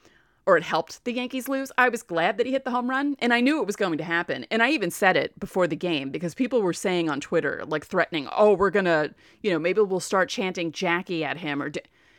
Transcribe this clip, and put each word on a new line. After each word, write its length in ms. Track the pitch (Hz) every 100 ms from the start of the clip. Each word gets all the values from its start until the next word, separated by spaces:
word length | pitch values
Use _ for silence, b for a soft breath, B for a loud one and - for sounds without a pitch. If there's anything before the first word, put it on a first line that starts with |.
| b b b b -
or 100 | 170
it 60 |
helped 420 | 165 160 - -
the 80 | -
Yankees 360 | 247 247 262 254
lose, 240 | 269 269 -
I 100 | 247
was 140 | 226
glad 340 | - 170 170 208
that 100 | 247
he 60 |
hit 120 | 262
the 60 | 262
home 180 | 247 247
run, 280 | 262 285 285
and 140 | 240
I 80 | 240
knew 200 | 247 302
it 60 | 196
was 100 | 202
going 220 | 190 156
to 60 |
happen. 420 | 160 170 175 127 -
And 120 | 220
I 80 | 233
even 200 | 302 185
said 260 | - 196 165
it 220 | - -
before 280 | 196 196 175
the 100 | 190
game 340 | 180 156 135
because 240 | 151 175
people 280 | - 247 254
were 100 | 190
saying 360 | 165 196 180 165
on 120 | 139
Twitter, 440 | - 165 151 - -
like, 200 | 156 -
threatening, 420 | 185 - 160 135
"Oh, 220 | - 214
we're 160 | 190 196
gonna, 400 | 202 185 160 151 - b b
you 80 | 214
know, 80 | 165
maybe 220 | 165 190
we'll 200 | 208 185
start 280 | - 196 180
chanting 440 | - 190 180 165
Jackie 520 | - 185 170 185 170
at 140 | 147 147
him." 240 | 175 143
Or 80 | 143
di-, 100 | 147 - b b